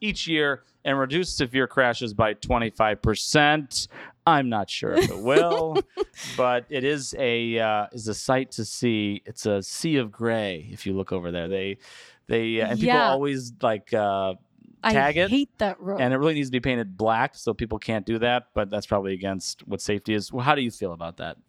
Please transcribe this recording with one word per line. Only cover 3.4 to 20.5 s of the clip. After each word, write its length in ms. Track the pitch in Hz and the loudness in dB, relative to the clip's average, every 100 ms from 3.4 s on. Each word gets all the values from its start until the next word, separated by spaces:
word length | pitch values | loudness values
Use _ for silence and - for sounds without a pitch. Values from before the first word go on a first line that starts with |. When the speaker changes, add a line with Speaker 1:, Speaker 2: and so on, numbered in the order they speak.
| 147 156 139 - - - - - 170 | 6 4 0 -8 -8 -12 -20 0 4
Speaker 1:
I'm 220 | 147 127 | 4 4
not 200 | 107 95 | 0 -2
sure 240 | - - | -4 2
if 160 | 339 381 | 2 2
it 140 | 95 | 0
will, 540 | 110 285 339 453 320 - - 359 - | 2 2 2 0 0 -2 -4 -6 -8
Speaker 2:
<laughs> 300 | - - - | -8 -8 -2
Speaker 1:
but 280 | 123 123 120 | 0 0 -2
it 140 | 143 | -2
is 320 | 131 147 127 - | 0 -2 -4 -2
a, 400 | 123 117 117 117 | 0 0 0 0
uh, 300 | 110 104 104 | 2 0 -2
is 160 | 120 107 | -6 -8
a 60 | |
sight 380 | 101 - 131 131 | -6 0 0 0
to 140 | - 110 | -6 -8
see. 580 | - 120 107 104 101 - | -2 0 0 -2 -4 -10
It's 220 | - 110 | -6 -2
a 160 | 101 | -2
sea 320 | 92 - 170 143 | -4 -6 0 0
of 140 | 110 | -2
gray 580 | 104 117 113 101 85 107 | -4 -2 0 -2 -6 -10
if 140 | - 98 | -10 -4
you 80 | |
look 180 | 95 92 | -4 -4
over 200 | 95 87 | -4 -4
there. 160 | 87 85 | -4 -4
They, 300 | 95 98 98 - - - _ - | -2 -4 -8 -14 -20 -20 _ -2
they, 340 | 113 113 113 | 0 0 0
uh, 60 | 107 | 0
and 120 | 117 | 0
people 140 | 247 | 2
Speaker 2:
Yeah. 160 | 151 - | 4 4
Speaker 1:
always, 440 | 135 143 135 120 110 | 2 0 -4 -8 -2
like, 280 | 120 107 - | 0 0 0
uh, 440 | 110 101 98 95 92 _ _ - _ | 0 2 2 0 -4 _ _ -20 _
Speaker 2:
I 100 | 226 | 2
Speaker 1:
tag 240 | 175 143 151 | 4 4 2
it, 140 | 196 | 2
Speaker 2:
hate 260 | 269 277 - | 2 0 -2
that 240 | 208 - | -4 -2
road. 180 | 190 196 | -6 0
Speaker 1:
and 140 | 127 | 2
it 40 | 131 | 4
really 180 | 156 147 | 2 2
needs 140 | 135 | 0
to 20 | |
be 80 | 127 | 0
painted 360 | 131 123 101 92 | 0 -2 -2 0
black, 380 | 110 113 139 - | 2 2 0 -2
so 200 | 117 107 | -4 -2
people 240 | 113 110 | -4 -4
can't 260 | - 110 98 | -2 -2 -2
do 140 | 113 | 0
that, 300 | 120 123 - | 2 0 -2
but 160 | 110 101 | -4 -2
that's 160 | 104 - | -4 0
probably 280 | 101 98 | 0 0
against 540 | 95 98 95 - - - | -2 -4 -4 -6 -10 -8
what 140 | 98 | -6
safety 320 | - 104 - | -2 -2 0
is. 180 | 107 - | -2 -2
Well, 140 | 127 | -2
how 80 | 131 | 0